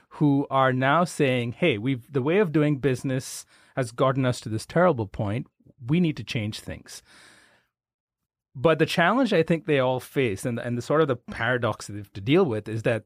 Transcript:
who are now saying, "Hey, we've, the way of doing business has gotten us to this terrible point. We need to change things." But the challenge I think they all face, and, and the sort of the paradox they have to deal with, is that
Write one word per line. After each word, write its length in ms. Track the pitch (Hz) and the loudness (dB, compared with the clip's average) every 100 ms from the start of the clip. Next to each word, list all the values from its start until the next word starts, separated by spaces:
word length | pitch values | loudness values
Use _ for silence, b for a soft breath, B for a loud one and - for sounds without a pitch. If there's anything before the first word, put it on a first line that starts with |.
| b | b
who 320 | - 147 139 139 | 0 2 2 0
are 220 | 135 131 | 2 2
now 320 | 127 135 156 | 2 2 2
saying, 480 | 175 - 139 127 120 | 0 0 0 0 -2
"Hey, 260 | - 175 107 | -2 0 0
we've, 320 | 120 127 - | -2 -4 -4
the 100 | 139 | -4
way 160 | 127 185 | 0 2
of 120 | 185 | 2
doing 260 | 151 147 139 | 2 2 2
business 640 | 139 127 139 131 - - - b b b | 0 0 -2 -4 -6 -14 -18 b b b
has 160 | 117 | -4
gotten 320 | - 135 131 131 | 0 2 2 0
us 140 | 120 | -2
to 80 | 117 | -4
this 180 | 110 - | -8 -2
terrible 400 | 160 180 131 104 | 2 2 2 -2
point. 400 | - 104 113 - _ _ - 120 | -4 -4 -4 -6 _ _ -12 -2
We 140 | 165 | 2
need 160 | 170 139 | 2 -2
to 80 | |
change 360 | 110 123 107 - | -6 -4 -4 -8
things." 420 | - 78 - - - b b b b b b b _ _ _ _ _ _ _ | -12 -14 -14 -20 -20 b b b b b b b _ _ _ _ _ _ _
But 240 | 135 160 156 | -2 2 2
the 80 | 156 | 2
challenge 460 | - 170 240 247 | 2 2 4 2
I 100 | 180 | 2
think 240 | 160 165 - | 2 0 0
they 120 | 143 | 2
all 220 | 127 127 | 2 0
face, 440 | - 143 127 95 | -4 0 0 0
and, 140 | 131 117 | -4 -4
and 180 | 120 120 | -4 -4
the 60 | |
sort 180 | - 151 | 0 2
of 80 | 156 | 2
the 80 | 123 | 0
paradox 720 | - 104 117 123 113 104 - | -6 -4 -2 0 -2 -4 -8
they 120 | 104 | -14
have 140 | 101 | -12
to 60 | - | -8
deal 240 | 101 165 | 2 2
with, 240 | 175 107 104 | 2 -2 -6
is 140 | 113 | -4
that 220 | 127 110 | -2 -2